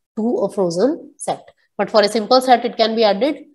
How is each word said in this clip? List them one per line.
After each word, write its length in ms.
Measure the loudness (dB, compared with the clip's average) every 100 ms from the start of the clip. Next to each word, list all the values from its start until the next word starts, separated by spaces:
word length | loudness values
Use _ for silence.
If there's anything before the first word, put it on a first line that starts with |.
| _ -6
to 200 | -4 -2
a 140 | -4
frozen 600 | -2 -2 0 0 -2 -10 -12
set. 320 | -10 -10 -12 _ _ -8
But 140 | -2
for 120 | 2
a 60 | 2
simple 320 | 0 2 2
set, 240 | 4 2
it 120 | 2 -2
can 180 | -2
be 100 | 2
added. 400 | 0 2 -2 -4 -12